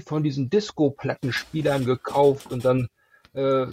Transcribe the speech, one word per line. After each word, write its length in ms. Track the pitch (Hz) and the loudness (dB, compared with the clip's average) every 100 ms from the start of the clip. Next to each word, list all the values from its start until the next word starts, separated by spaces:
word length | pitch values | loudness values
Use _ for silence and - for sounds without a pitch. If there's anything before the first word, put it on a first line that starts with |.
von 240 | - 156 | -2 -2
diesen 260 | 151 139 127 | -2 -2 0
Disco-Plattenspielern 1300 | 208 208 - 143 - 127 - 131 - - 156 147 139 | 0 0 0 0 0 -8 -4 -4 -6 -6 -4 -2 0
gekauft 680 | 123 127 - 143 143 135 - | 0 -2 -2 4 4 4 -4
und 140 | 127 | -2
dann, 240 | 127 127 123 _ _ _ _ | 2 2 0 _ _ _ _
äh, 360 | 135 135 135 123 | -4 0 0 -2